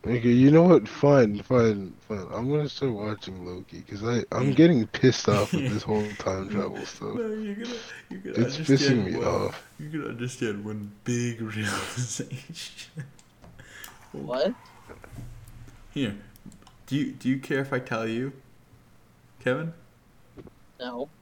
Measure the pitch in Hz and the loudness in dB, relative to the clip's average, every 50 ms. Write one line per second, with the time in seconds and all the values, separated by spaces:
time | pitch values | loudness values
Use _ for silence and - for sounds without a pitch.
0 | - 101 117 123 113 120 120 123 131 139 147 160 170 180 175 143 107 113 - - | -2 -2 -2 2 4 4 6 8 8 10 10 10 10 10 8 8 6 2 -4 2
1 | - 143 143 139 123 104 104 104 98 - 131 123 117 113 107 101 95 90 - - | 6 6 8 8 6 6 2 -2 -2 2 2 4 4 4 2 0 -4 -10 -14 -18
2 | - - 107 101 90 85 - 101 117 131 147 151 147 143 - - 143 135 117 101 | -12 -10 -8 -8 -8 -8 -8 -6 -4 -2 0 0 -2 -4 -6 -4 -4 -4 -2 -4
3 | 104 107 104 - - - 95 92 90 90 90 90 98 - - 85 - - - 98 | -4 -6 -8 -8 -10 -14 -12 -12 -10 -10 -10 -12 -12 -14 -16 -18 -16 -14 -12 -8
4 | 104 117 120 117 - - - 104 127 143 135 127 160 170 175 127 110 - - - | -4 -2 -2 -2 -2 -2 -2 0 0 2 6 8 8 8 8 6 2 0 -2 4
5 | - 131 120 - - - 104 104 104 - - - 139 127 107 104 - - 107 107 | 4 6 4 6 2 2 2 2 2 0 0 -2 -2 -2 -2 -2 -2 0 0 0
6 | 107 107 104 - - 95 95 95 95 98 107 101 98 - 98 - - - - - | 0 -2 -6 -6 -4 -4 -4 -4 -6 -6 -4 -4 -4 -4 -6 -8 -12 -12 -12 -12
7 | - - - 247 233 220 214 220 214 208 202 208 233 240 247 226 - - - - | -10 -8 -6 -6 -6 -6 -6 -6 -6 -8 -8 -8 -8 -10 -10 -10 -12 -14 -16 -18
8 | - _ - 190 - - - - 120 - 135 151 160 139 135 139 143 139 127 117 | -16 _ -14 -12 -12 -6 -2 0 0 0 -2 -6 2 2 4 4 6 4 2 2
9 | 98 92 85 82 - - 85 98 98 98 - - - - - _ 151 151 156 156 | 2 0 -2 -2 0 0 0 0 -2 -4 -6 -8 -16 -20 -18 _ -14 -10 -8 -8
10 | 143 - - 117 120 123 - - 123 113 104 101 101 107 107 107 104 101 - - | -8 -8 -8 -8 -8 -8 -6 -4 -4 -4 -4 -4 -6 -8 -8 -8 -10 -12 -14 -12
11 | - - 123 120 120 120 117 107 113 107 104 107 107 101 98 - - - - 127 | -6 -4 -2 -2 -2 -2 -4 -6 -8 -8 -6 -4 -4 -2 -4 -4 -6 -8 -6 -6
12 | 123 120 - - - - - 131 - - 165 - - - - - - - _ 160 | -6 -6 -6 -8 -8 -10 -10 -14 -12 -14 -14 -14 -14 -14 -14 -16 -18 -16 _ -14
13 | 135 - - - - _ _ _ - - - - - - - - - - - - | -14 -14 -16 -20 -20 _ _ _ -20 -20 -20 -20 -20 -20 -20 -18 -18 -18 -20 -20
14 | - - - 147 143 - 123 127 151 190 254 - - - - - - - - - | -20 -16 -14 -12 -8 -6 -2 0 0 -2 -2 -6 -14 -20 -20 -20 -20 -20 -20 -20
15 | - - - - - - - - - - - - - - - - - - - 151 | -20 -18 -16 -14 -14 -14 -16 -18 -20 -20 -20 -20 -20 -20 -20 -20 -20 -12 -6 -4
16 | 135 107 104 101 - - - - - - - - - - - - - - 131 143 | -4 -4 -4 -8 -14 -20 -20 -20 -20 -20 -20 -20 -20 -20 -20 -20 -10 -4 -2 -2
17 | 143 - - - - 123 131 135 135 - 151 135 139 135 139 127 127 - 120 113 | -2 -2 -6 -6 -2 -2 -2 -2 -2 -4 -2 -2 -2 -2 -4 -6 -4 -4 -4 -4
18 | 113 113 113 117 127 139 139 - - - - _ _ _ - _ _ _ - - | -2 -2 -4 -4 -4 -6 -8 -14 -20 -20 -20 _ _ _ -20 _ _ _ -20 -20
19 | _ _ _ _ _ _ _ - - 127 127 143 160 165 165 - - - _ _ | _ _ _ _ _ _ _ -4 -2 0 0 0 -2 -6 -8 -12 -20 -20 _ _
20 | _ _ _ - - _ - - - - _ _ - - _ _ 123 123 123 120 | _ _ _ -20 -20 _ -20 -20 -20 -20 _ _ -20 -20 _ _ -10 -10 -6 -8
21 | 139 151 - _ | -8 -10 -10 _